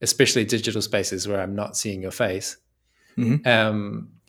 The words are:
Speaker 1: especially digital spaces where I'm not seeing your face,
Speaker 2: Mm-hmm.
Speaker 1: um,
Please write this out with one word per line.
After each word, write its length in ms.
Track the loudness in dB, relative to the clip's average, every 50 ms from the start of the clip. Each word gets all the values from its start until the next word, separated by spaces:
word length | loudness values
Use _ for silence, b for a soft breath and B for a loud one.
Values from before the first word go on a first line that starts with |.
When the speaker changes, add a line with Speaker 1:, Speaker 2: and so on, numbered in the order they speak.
Speaker 1:
especially 440 | -2 0 4 4 4 4 4 2 2
digital 360 | 2 0 0 0 0 -2 -2
spaces 460 | -2 0 0 0 0 0 -4 -4 -4 -2
where 140 | -2 -2
I'm 140 | -2 -2 -4
not 200 | -4 -6 -4 -4 -6
seeing 240 | -4 -4 -6 -6
your 100 | -8 -6
face, 460 | -4 -2 -2 0 -2 -2 -6 -8 -10 -14 _ _ _ _ _ _ _ _ _ _ _ -2
Speaker 2:
Mm-hmm. 280 | 0 2 2 2 4 4
Speaker 1:
um, 600 | 4 4 4 4 2 -2 -4 -6 -8 -10 -12 -14 -18 _ _